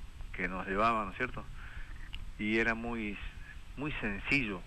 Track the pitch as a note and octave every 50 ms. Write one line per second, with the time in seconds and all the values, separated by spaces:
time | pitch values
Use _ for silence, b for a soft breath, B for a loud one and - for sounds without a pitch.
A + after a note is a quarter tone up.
0 | - - - - - - - - F2+ F2 F#2 F2+ F2 - F#2+ G2+ A2 A#2 A#2 A2
1 | G#2 F#2 F2 - B2+ - - - - - B B B B B B B B B B
2 | B B - - - - - - G#2+ G#2 A2 A2+ A2 A2+ A2+ A2+ A#2 A#2 A#2 A#2
3 | G#2+ G#2 G2+ - - - - B B B B B - - - B2 C#3 D3+ B2+ -
4 | - G#2+ G2+ G2 - - C3 C#3+ B2 G#2+ G2 F2 -